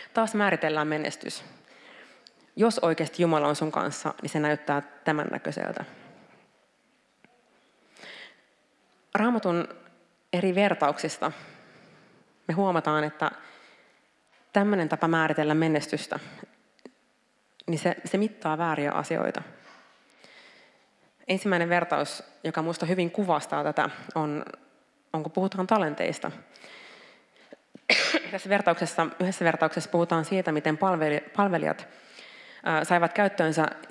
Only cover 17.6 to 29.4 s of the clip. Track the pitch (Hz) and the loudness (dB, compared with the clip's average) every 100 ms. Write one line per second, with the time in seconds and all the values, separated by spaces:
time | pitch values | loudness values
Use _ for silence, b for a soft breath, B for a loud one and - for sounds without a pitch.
17.6 | - 160 180 - - 190 214 - 160 156 | -4 -2 0 -2 -2 0 0 -2 -4 0
18.6 | 170 151 143 - - 160 - - - B | 0 0 0 -2 -2 -2 -2 -4 -8 B
19.6 | B B B B B B B B B B | B B B B B B B B B B
20.6 | B B B _ _ _ - 190 208 180 | B B B _ _ _ -2 0 2 2
21.6 | 170 175 170 143 147 - - - - 156 | 4 2 2 0 -2 -6 -16 -10 -6 -2
22.6 | 160 170 160 185 170 190 190 151 - 147 | -2 -2 0 0 0 0 2 0 0 -2
23.6 | 147 151 135 B - 160 151 147 - - | 0 0 0 B -8 -4 -2 -4 -8 -14
24.6 | _ _ _ _ _ 160 160 185 190 190 | _ _ _ _ _ -6 -4 0 0 0
25.6 | 185 220 160 147 85 - - - - B | 2 2 2 0 -2 -4 -8 -10 -18 B
26.6 | B B B B B B B B B - | B B B B B B B B B -20
27.6 | _ - - - - - - 190 190 202 | _ -6 0 0 2 0 -2 -6 0 2
28.6 | 202 165 165 - 165 - 185 185 | 4 2 0 0 -2 0 -2 0